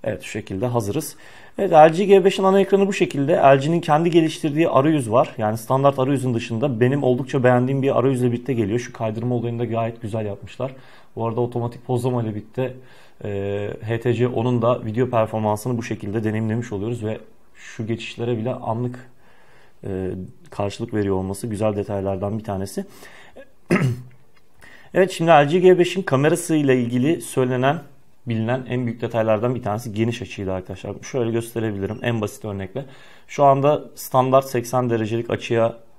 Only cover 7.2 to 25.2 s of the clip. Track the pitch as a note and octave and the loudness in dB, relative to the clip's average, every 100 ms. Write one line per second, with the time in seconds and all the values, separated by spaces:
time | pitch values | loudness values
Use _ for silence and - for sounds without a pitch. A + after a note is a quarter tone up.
7.2 | C3 C#3+ B2 B2 B2+ C#3 C3+ A#2+ C3 B2+ | 0 2 4 4 2 0 2 2 2 2
8.2 | B2 A#2+ C3 A#2+ G2+ A#2 A#2+ - A2+ G#2+ | 0 -2 -2 -2 0 -2 -6 -8 -6 -4
9.2 | A#2+ B2 A#2 A#2 A#2 A2+ A2+ A2+ A2 A2 | -4 -2 -4 -4 -4 -2 -4 -6 -8 -6
10.2 | G#2+ G2+ G#2+ - C3 C3 - - - - | -6 -8 -14 -10 -10 -10 -20 -20 -16 -6
11.2 | A2+ A2+ A#2+ A#2+ A#2+ - - B2 B2 B2 | -4 -2 -2 -2 -6 -8 -4 -2 0 -2
12.2 | A2 G#2 - - B2+ B2+ - - - - | -4 -6 -8 -6 -6 -6 -20 -20 -20 -12
13.2 | G#2 G2+ G2+ G2+ G2+ - G#2+ A#2 B2 A#2+ | -8 -4 -4 -4 -6 -8 -6 -2 -2 0
14.2 | B2+ A#2 A#2+ B2 A2+ B2 A2 G#2+ B2 A#2+ | 0 0 0 0 0 0 -2 -2 0 0
15.2 | A2 A2 G#2+ G#2+ C#3 A#2+ B2 A2 G#2 G#2+ | 0 0 -2 -2 -4 -6 -6 -8 -4 -2
16.2 | A2+ A2 A2 A2+ A#2+ G2+ G#2+ A#2+ G#2+ A2 | -2 -2 -2 -4 -4 -6 -6 -6 -6 -8
17.2 | - - - - - - G#2+ A#2 - - | -12 -20 -20 -20 -18 -10 -6 -6 -8 -6
18.2 | A#2 A2+ A#2 A#2+ A2+ A2+ B2 B2 - - | -4 -2 -4 -6 -6 -4 -6 -8 -18 -20
19.2 | - - - - - - - F#2+ F#2 F#2+ | -20 -20 -20 -20 -20 -14 -8 -6 -4 -6
20.2 | F#2 - - - G2+ - A#2 G#2+ G2+ F#2+ | -12 -16 -14 -6 -6 -4 -4 -2 0 -2
21.2 | F#2 G2 A#2+ G2+ G#2+ G#2 G2+ G2+ G2 F#2+ | -4 -6 -8 -2 -2 -2 -4 -4 -4 -4
22.2 | G2+ A2 G#2+ F#2+ G2 - F#3+ - - - | -4 -6 -6 -6 -6 -8 -12 -16 -20 -20
23.2 | - - - - - - C3+ A#2+ - - | -20 -20 -20 -20 -2 0 0 -2 -12 -20
24.2 | - - - - - - - E3+ F#3 - | -20 -20 -20 -20 -20 -20 -4 2 2 2